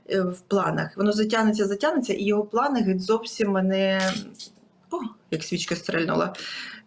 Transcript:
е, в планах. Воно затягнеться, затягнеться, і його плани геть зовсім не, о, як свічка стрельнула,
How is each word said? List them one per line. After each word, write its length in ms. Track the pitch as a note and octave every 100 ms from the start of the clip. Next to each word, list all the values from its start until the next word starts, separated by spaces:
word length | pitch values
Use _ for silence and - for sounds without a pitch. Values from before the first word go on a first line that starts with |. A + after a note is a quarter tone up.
| -
е, 120 | G3
в 180 | F#3 F3+
планах. 580 | - G3+ F3 D#3+ E3 -
Воно 140 | G#3
затягнеться, 540 | G#3 G#3+ A3+ A3 G#3+ G3
затягнеться, 480 | G3+ D4+ D#4+ B3
і 100 | F#3+
його 200 | G3+ G#3
плани 380 | G#3 A3+ C#4+ C4
геть 200 | F#3+ F#3+
зовсім 520 | F#3 A3+ A3+ - G#3
не, 600 | F#3+ F#3+ F#3+ F#3+ F#3+ F#3+ F#3+ - - - - _ _ _
о, 80 | F4 A3+ - _
як 120 | D#3
свічка 320 | - F3 - E3+
стрельнула, 580 | - E3 E3 D#3+ F3 - - - - -